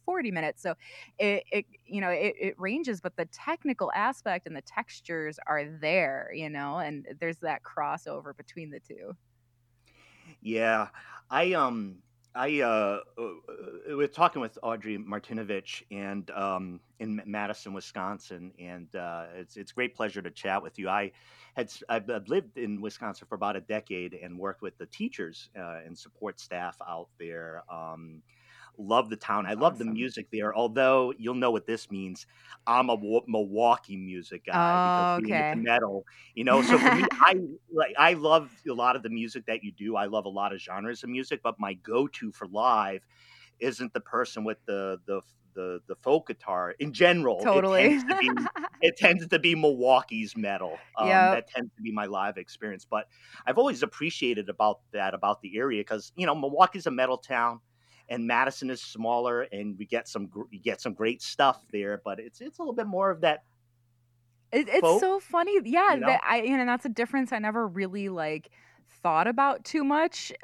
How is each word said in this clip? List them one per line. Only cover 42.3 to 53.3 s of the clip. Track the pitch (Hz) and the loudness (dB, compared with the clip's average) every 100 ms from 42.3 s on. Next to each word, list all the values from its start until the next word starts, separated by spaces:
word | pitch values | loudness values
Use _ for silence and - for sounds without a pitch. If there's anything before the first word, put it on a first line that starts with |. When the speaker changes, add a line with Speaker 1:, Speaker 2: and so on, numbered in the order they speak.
Speaker 2:
for | - 95 | -10 -8
live | 104 123 110 98 95 _ _ - - - - | 0 2 4 2 -4 _ _ -20 -20 -20 -6
isn't | 123 120 123 | -4 -4 -6
the | 117 | -6
person | - 117 120 113 | -4 -2 -2 -4
with | 107 104 - | -6 -6 -6
the, | 98 98 90 87 | -4 -4 -6 -4
the, | 98 - _ _ | -6 -6 _ _
the, | 98 92 90 - | -10 -8 -8 -10
the | 92 | -6
folk | 127 160 - | 2 2 2
guitar. | 113 104 90 90 - | -8 -4 -2 -2 -4
In | 143 | -4
general, | 120 175 175 131 104 247 | 4 6 6 2 2 4
it | 190 190 | 4 6
Speaker 1:
Totally. | 190 | 6
Speaker 2:
tends | 226 285 | 6 6
to | 254 381 | 2 2
be, | 262 247 359 | 2 2 -2
Speaker 1:
<laughs> | 349 330 - | -6 -8 2
Speaker 2:
it | 170 - | 2 6
tends | 202 180 165 | 6 6 2
to | 185 | 2
be | 170 | 4
Milwaukee's | 160 151 127 123 127 - 113 104 113 | 4 4 4 6 6 4 -4 -4 -4
metal. | 101 95 90 82 - 110 | -2 -2 -4 -8 -8 0
Um, | 110 190 185 | 6 8 6
Speaker 1:
Yep. | |
Speaker 2:
that | 190 - | 4 -2
tends | 127 240 - | -8 -8 -8
to | |
be | 110 | -6
my | 107 101 | -4 -2
live | 98 101 98 | -2 -2 -4
experience. | 90 - 107 95 - | -12 -10 -10 -10 -6
But | 107 - _ - | -6 -6 _ -20